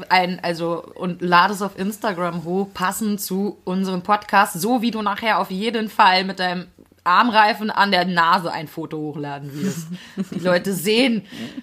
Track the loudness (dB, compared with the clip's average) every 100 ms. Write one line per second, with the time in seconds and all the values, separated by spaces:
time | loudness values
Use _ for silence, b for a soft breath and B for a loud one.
0 | 2 2 2 -2 -4 -2 -2 -4 -8 -8
1 | -8 -4 4 4 4 2 -4 -4 -6 -4
2 | -4 -2 -4 -4 -4 -4 -4 -4 -4 -2
3 | -4 -4 -4 -4 -4 -6 -6 -4 -2 -4
4 | 0 -2 2 2 2 0 0 0 0 -2
5 | -4 -2 0 0 0 -4 -2 -2 -4 4
6 | 6 6 2 -2 -4 -4 -8 _ -20 _
7 | 2 4 6 6 4 4 -2 0 2 2
8 | 2 2 4 2 0 -6 -8 -10 -8 -8
9 | -8 -8 -10 -10 -10 -6 -4 -4 -8 -12
10 | -12 -10 -8 -4 0 2 0 -2 2 4
11 | 4 2 B B -12 B